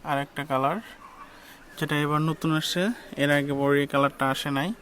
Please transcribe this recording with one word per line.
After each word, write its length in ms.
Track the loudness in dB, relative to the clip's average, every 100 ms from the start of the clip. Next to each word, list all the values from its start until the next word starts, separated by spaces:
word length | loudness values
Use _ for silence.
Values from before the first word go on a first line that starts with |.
আর 140 | -2 -2
একটা 260 | -2 -8
কালার, 340 | -2 0 2 -2 -8 -20 -20 -20 -20 -20 -20 -20 -20 -6
যেটা 160 | -2 0
এবার 260 | 2 2
নতুন 340 | 0 0 0 0
আসছে, 340 | 0 0 -2 -2 -10 -2
এর 140 | 2
আগে 220 | 2 2
বড় 260 | 0 4 4
এই 80 | 2
কালারটা 420 | 2 0 2 0
আসে 220 | 0 -2
নাই। 220 | -2 -2 -6